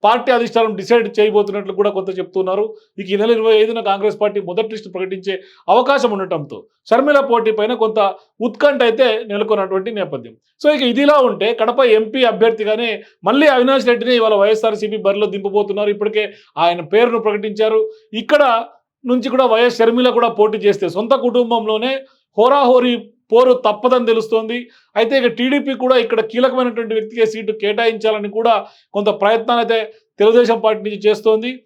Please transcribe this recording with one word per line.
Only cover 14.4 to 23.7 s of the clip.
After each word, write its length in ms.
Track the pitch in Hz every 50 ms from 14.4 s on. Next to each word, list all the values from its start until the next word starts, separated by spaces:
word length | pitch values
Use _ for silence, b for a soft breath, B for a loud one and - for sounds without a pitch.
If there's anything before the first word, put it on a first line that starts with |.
వైఎస్ఆర్సీపీ 580 | 196 208 220 214 220 226 220 208 220 208 208 214 -
బరిలో 240 | 196 196 202 214 196 185
దింపబోతున్నారు. 540 | 196 190 202 190 208 202 202 196 202 208 208 208
ఇప్పటికే 300 | 202 208 214 214 214 214 190 202 B B B B 147 165
ఆయన 160 | 175 175 175 170 156 185
పేరును 260 | 214 240 240 233 226 190 214
ప్రకటించారు. 520 | 208 208 208 220 202 202 220 220 220 220 214 - B B B B - 220 233
ఇక్కడ 200 | - 294 294 294 262 233 226 240 233 - _ _ _ _ _ _ 247
నుంచి 180 | 247 254 214 269 226
కూడా 120 | 262 262 240 220
వైఎస్ 240 | 220 240 247 233 226
షర్మిల 300 | 233 226 233 247 254 254 208 233
కూడా 120 | 240 233 226 -
పోటీ 160 | 208 214 208 214 185 202
చేస్తే 200 | 190 - 190 175 151 180
సొంత 140 | 220 233 269 254 233 247
కుటుంబంలోనే 640 | 214 247 247 226 240 233 220 214 220 214 226 254 269 269 269 b b b b b _ -
హోరాహోరీ 540 | 220 247 277 285 277 240 254 254 247 247 240 233 208 - _ _ _ _
పోరు 200 | 214 233 254 254 247 247 -
తప్పదని 440 | 214